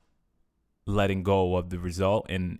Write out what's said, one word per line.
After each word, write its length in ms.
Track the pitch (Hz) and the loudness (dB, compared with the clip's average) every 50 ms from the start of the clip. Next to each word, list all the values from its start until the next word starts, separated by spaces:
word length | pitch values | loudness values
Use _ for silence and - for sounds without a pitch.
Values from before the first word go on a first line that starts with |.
| _ _ _ _ _ _ _ _ _ _ _ _ _ _ _ _ _ | _ _ _ _ _ _ _ _ _ _ _ _ _ _ _ _ _
letting 380 | - 101 104 101 95 98 95 90 | -2 0 2 2 2 0 0 2
go 340 | 101 98 95 92 90 90 | 2 4 4 4 2 2
of 140 | 90 87 87 | 0 -2 -4
the 80 | 90 87 | -6 -6
result 480 | 87 90 85 90 95 95 104 110 - - | -6 -6 -2 0 0 2 2 0 -2 -2
and, 300 | 90 95 92 87 85 - | -4 -4 -4 -4 -6 -8